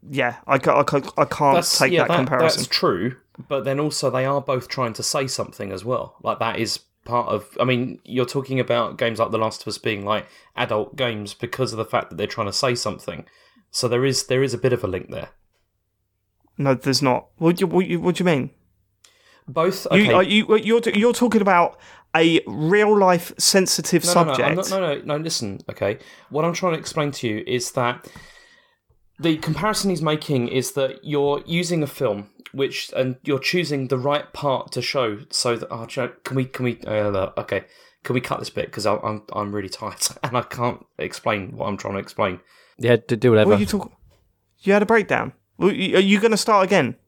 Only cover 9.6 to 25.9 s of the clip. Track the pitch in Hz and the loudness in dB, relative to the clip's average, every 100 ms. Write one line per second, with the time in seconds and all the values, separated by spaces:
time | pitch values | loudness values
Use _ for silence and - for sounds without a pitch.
9.6 | - 101 120 104 98 107 - - _ - | -10 -6 -4 -4 -2 -2 -2 -18 _ -6
10.6 | 117 110 104 - 123 110 101 - 123 - | -2 -2 -4 -4 -4 -4 -10 -10 -10 -4
11.6 | 127 110 110 120 - 82 104 - 104 98 | -4 -4 -2 -2 -2 -6 -6 -4 -4 -2
12.6 | 135 120 - 95 - 82 - _ _ _ | -2 -2 -4 -8 -10 -12 -14 _ _ _
13.6 | _ - 123 120 135 127 - 127 135 117 | _ -4 0 2 0 0 -2 0 0 0
14.6 | 131 123 101 92 - - - _ _ _ | 0 0 -2 -6 -8 -12 -14 _ _ _
15.6 | _ _ _ _ _ _ _ _ _ - | _ _ _ _ _ _ _ _ _ -4
16.6 | 139 131 - 127 135 120 - _ 165 180 | 0 2 2 0 2 0 -2 _ 0 2
17.6 | 185 170 185 170 175 170 180 151 143 _ | 2 0 0 -2 -2 0 2 2 -2 _
18.6 | _ _ _ _ _ _ _ _ - 131 | _ _ _ _ _ _ _ _ -10 0
19.6 | 170 - - 175 208 123 185 208 214 220 | 0 0 2 4 6 4 4 2 4 2
20.6 | 202 233 226 208 226 240 247 220 202 185 | 4 2 2 2 2 4 4 4 4 4
21.6 | 170 - - - _ 160 165 165 - 113 | 4 0 -20 -20 _ 2 4 4 0 -4
22.6 | 156 202 208 214 190 175 175 - - 196 | 2 4 6 6 6 4 0 -2 2 4
23.6 | 185 - 160 175 170 175 165 131 120 156 | 4 0 2 2 4 4 4 2 2 0
24.6 | 190 190 180 143 131 147 160 - 107 98 | -2 -2 -2 -4 -4 -4 -4 -4 -6 -10
25.6 | - - 101 | -12 -4 -2